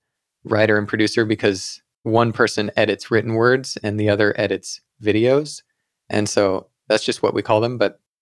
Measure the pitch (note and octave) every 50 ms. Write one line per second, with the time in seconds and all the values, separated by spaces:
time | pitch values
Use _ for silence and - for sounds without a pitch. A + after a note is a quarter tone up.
0 | _ _ _ _ _ _ _ _ - A#2 A2 G#2+ A2 A2 G#2+ G#2 G#2 G2+ - G#2+
1 | G#2+ G#2+ - - A2+ G#2+ A2 - - G#2+ G2 F#2+ - - - - _ _ _ _
2 | - A#2 A2 A#2 A#2 A#2 G#2+ - B2 G#2 - - G#2 G2+ - - A2 G2+ G2 -
3 | - - A#2 A2 G#2+ A#2+ A2+ A2+ A2+ B2 B2+ C3 C3 - - - - G#2+ G2+ G#2+
4 | G#2+ G#2+ G2+ G2+ A2 G2+ - - G#2+ G2 G2+ F#2 - - - - _ _ _ -
5 | G#2+ G#2+ G2+ G#2+ A2+ B2 C3+ C#3+ D3+ D3 - - - _ _ _ _ _ _ _
6 | _ - - G#2+ G#2 G#2 - - G2+ F#2+ F#2+ - - _ _ _ _ - G#2+ A2
7 | - - A#2+ - - G#2 - A2+ G2 - A2+ G#2+ A2+ A#2+ B2+ A#2 G#2 G2 - _
8 | _ _ _ _